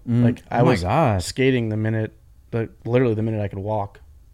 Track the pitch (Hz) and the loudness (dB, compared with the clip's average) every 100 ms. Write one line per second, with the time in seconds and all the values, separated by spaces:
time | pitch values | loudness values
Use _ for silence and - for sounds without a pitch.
0 | 120 120 120 120 - 120 123 110 90 135 | -4 2 2 0 -4 2 2 2 2 0
1 | 147 98 85 - 131 131 113 107 110 110 | 2 0 -2 -2 0 0 0 -2 -2 -2
2 | 110 - - - - 117 113 - 113 123 | -4 -8 -20 -20 -10 -6 -6 -8 0 2
3 | 127 107 113 110 101 98 101 107 98 - | 2 2 -2 -2 -4 -6 -4 -4 -4 -10
4 | - - - | -20 -20 -20